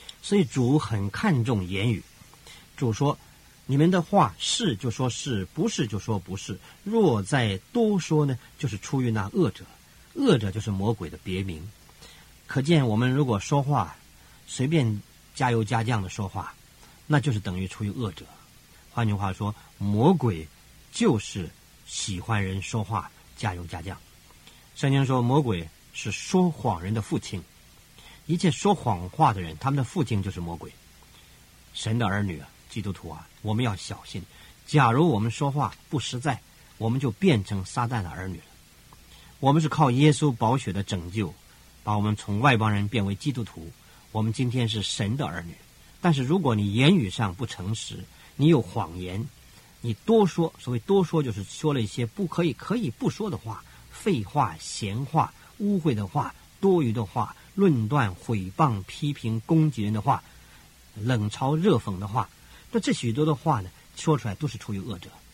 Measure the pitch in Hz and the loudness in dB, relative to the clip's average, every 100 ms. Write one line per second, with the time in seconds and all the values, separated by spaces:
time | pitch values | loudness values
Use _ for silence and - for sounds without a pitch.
0 | - - - 202 139 139 123 151 - 107 | -20 -16 0 2 4 2 4 2 2 -2
1 | 98 - 220 139 113 110 90 95 117 101 | -4 -2 2 2 2 0 -2 -2 0 -2
2 | - - - - - - - - 123 107 | -6 -20 -20 -20 -20 -20 -20 -4 -4 0
3 | 139 - - - - - - 139 165 185 | -2 -2 -8 -20 -20 -16 -2 4 4 4
4 | 160 196 123 - - - 214 104 127 104 | 4 4 4 2 -4 -2 -2 -2 -2 -2
5 | 127 - 143 107 90 - 220 - 117 101 | -2 -4 -4 -4 -4 -4 -2 -2 -2 -4
6 | - 104 85 95 - 95 - - 196 226 | -4 -4 -4 -8 -8 -12 -14 -14 -2 4
7 | 190 110 95 139 113 92 - 240 220 202 | 4 4 2 0 2 -2 -4 0 2 2
8 | - 156 143 123 - - 127 98 - 135 | 2 2 2 -2 -8 -8 -6 -6 -4 -2
9 | 123 107 98 202 135 - - - - - | 0 0 -2 0 0 -2 -12 -20 -20 -20
10 | - - 277 139 101 107 107 95 101 117 | -14 -2 4 4 2 -4 -4 -2 -2 -2
11 | 80 - - 92 98 80 98 - - - | -6 -10 -6 -4 -4 -8 -12 -18 -20 -20
12 | - - - - - 135 135 165 127 107 | -20 -20 -20 -20 -6 -4 4 4 4 4
13 | 127 131 135 104 - 143 135 139 87 - | 2 2 2 0 0 0 2 0 0 -6
14 | - - - - - - 147 160 117 104 | -20 -20 -20 -20 -12 -4 0 2 2 0
15 | - - - - 127 117 104 117 113 117 | -6 -20 -18 -2 0 2 0 0 0 -2
16 | 92 - 98 101 85 - - - - - | -2 -6 -6 -8 -10 -14 -20 -20 -20 -16
17 | - 147 143 107 95 92 92 - 101 113 | 0 2 2 0 -2 -4 -6 -4 -6 -4
18 | 107 - - - - - - - - - | -6 -8 -16 -20 -20 -20 -20 -20 -10 -2
19 | 110 101 101 92 104 104 - - 101 101 | 0 0 -2 -4 -6 -6 -14 -6 -2 4
20 | 139 180 120 82 78 - - - - - | 4 4 2 -2 -6 -16 -20 -20 -16 0
21 | 233 110 - 101 82 - - - - - | 2 2 -2 -8 -8 -12 -20 -20 -14 -10
22 | - 90 - 107 95 95 92 113 101 110 | -6 -6 -2 -2 -2 -4 -4 -6 -4 -6
23 | - - - - 110 90 87 85 87 87 | -6 -14 -20 -8 -6 -6 -8 -10 -10 -12
24 | - - - - - - - - 143 139 | -16 -20 -20 -20 -20 -20 -20 -4 2 2
25 | 131 131 120 143 131 90 78 - - - | 4 2 4 4 2 0 -4 -14 -18 -10
26 | 113 - - 185 180 151 123 87 90 113 | -8 -8 0 2 2 2 -2 -2 -2 -4
27 | - 135 - 92 - - - - - - | -2 -4 -4 -10 -10 -18 -20 -20 -20 -20
28 | - - - 170 175 - 202 190 123 92 | -20 -14 -4 0 2 2 2 2 2 -2
29 | 92 - 147 101 85 78 131 143 127 185 | -4 2 2 2 -4 -6 -2 0 -2 -2
30 | 127 104 95 90 85 82 76 - - - | 0 0 -2 -4 -8 -8 -12 -18 -20 -20
31 | - - - - - - - - 110 117 | -20 -20 -20 -20 -20 -20 -18 -10 -4 0
32 | 107 101 101 78 69 - - 117 101 90 | 0 0 -2 -6 -12 -20 -14 -8 -8 -8
33 | 82 80 80 - 107 110 123 95 - - | -12 -14 -16 -10 -4 0 0 -2 -8 -14
34 | - 95 - - - - - 151 123 120 | -12 -12 -12 -18 -20 -20 0 4 6 6
35 | 170 110 113 - 143 143 110 - - 143 | 4 4 0 -2 -2 0 -4 -6 -6 -6
36 | - 127 143 113 - - - - 113 127 | -4 -4 -4 -4 -8 -20 -20 -4 -2 0
37 | 139 - 196 117 98 98 92 - 117 120 | -2 2 4 4 2 -4 -4 -4 -2 -2
38 | 87 80 95 85 - - - - - - | -4 -8 -8 -10 -14 -20 -20 -20 -20 -20
39 | - - - - 135 151 156 - 143 123 | -20 -20 -20 -2 2 4 4 4 4 6
40 | 151 147 151 117 113 131 - 92 98 92 | 6 6 2 2 2 2 0 -4 -2 -4
41 | 85 101 92 - - - - - - 104 | -4 -4 -4 -6 -18 -20 -20 -10 -2 0
42 | 104 107 - 104 139 117 110 104 104 117 | 0 0 -2 2 4 4 4 0 0 -2
43 | 98 101 147 127 101 - 80 - - - | -2 -2 -4 -4 -6 -10 -16 -18 -20 -20
44 | - 107 110 110 123 127 117 110 95 - | -8 -2 -2 0 -2 0 0 -2 -4 -2
45 | 101 135 117 175 170 - - - - - | -2 -2 -4 -6 -10 -14 -20 -20 -20 -2
46 | 180 139 127 185 143 107 101 104 143 196 | 2 2 2 2 2 2 2 4 6 6
47 | 98 - 104 90 123 - 90 113 - 101 | 4 -2 -4 -2 -8 -6 -6 -6 -8 -12
48 | 95 - - - 147 151 98 113 82 85 | -14 -18 -16 0 4 4 2 -4 -4 -6
49 | 90 95 143 - - - - - 120 110 | -8 -6 -8 -12 -20 -20 -20 -10 -6 -4
50 | - 226 190 - 165 - - 123 - 196 | 2 4 4 2 -2 -4 -6 -4 2 2
51 | 175 165 135 101 98 - 156 143 107 - | 2 0 -2 -4 -8 -4 -2 0 -2 -4
52 | 117 - 185 - 170 120 - 226 165 - | -6 -4 -4 -2 -2 -2 -4 -4 -4 -2
53 | 214 - 208 123 110 104 - - - - | -4 -2 -4 -6 -8 -12 -14 -20 -20 -6
54 | 226 147 98 147 110 82 - - 104 107 | -2 0 0 0 0 -2 -12 -8 -6 -4
55 | 143 156 - - - - 202 196 156 107 | -2 0 0 -4 -20 -6 -2 0 2 0
56 | 98 143 - - - - 196 175 127 113 | -2 -2 -4 -8 -20 0 4 4 2 0
57 | 104 123 104 - - 196 196 131 107 143 | -2 -2 -4 -6 -10 2 4 4 2 2
58 | 107 87 - 110 92 95 156 101 90 - | 2 -2 -4 -4 -4 0 2 2 -6 -6
59 | 147 143 113 113 - 165 156 127 104 107 | -6 -4 -4 -4 2 4 4 2 -2 0
60 | 139 104 - - - - - - - 110 | 0 0 -2 -20 -20 -20 -20 -20 -20 -6
61 | 110 123 104 - 135 156 202 127 - 92 | 0 0 0 -2 0 2 4 2 0 -6
62 | 101 110 - - - - - 233 - 190 | -4 -4 -4 -8 -20 -20 -6 -2 0 -2
63 | 120 113 156 139 160 123 90 - - - | -2 0 0 2 0 0 -2 -12 -20 -4
64 | - 151 113 92 143 110 - 101 92 92 | 0 0 0 -6 -6 -8 -8 -8 -8 -10
65 | - - - | -14 -20 -20